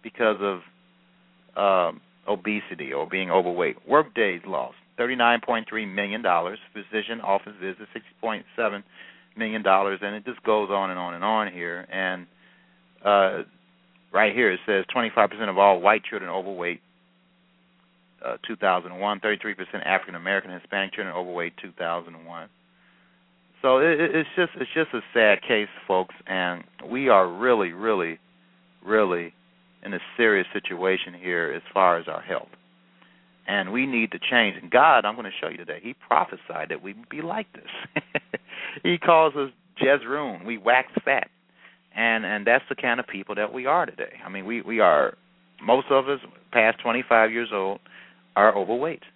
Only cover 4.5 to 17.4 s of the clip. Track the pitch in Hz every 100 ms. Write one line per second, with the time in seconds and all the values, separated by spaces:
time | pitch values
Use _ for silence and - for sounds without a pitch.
4.5 | 87 64 - _ - 120 127 117 120 -
5.5 | 117 113 110 104 95 101 107 110 87 87
6.5 | 107 - 107 95 107 101 117 98 98 -
7.5 | 104 92 92 107 113 - _ 113 107 -
8.5 | - 110 101 - - - - _ 107 110
9.5 | 110 98 95 98 95 101 104 101 117 -
10.5 | 107 101 98 95 90 87 85 98 110 104
11.5 | 90 85 87 - 95 92 92 85 _ _
12.5 | _ _ _ _ _ 101 101 95 92 -
13.5 | _ _ _ _ _ _ 95 107 104 113
14.5 | 90 - 98 92 127 113 117 101 104 107
15.5 | 92 101 92 95 107 - 107 92 92 95
16.5 | 92 87 92 _ _ _ _ _ _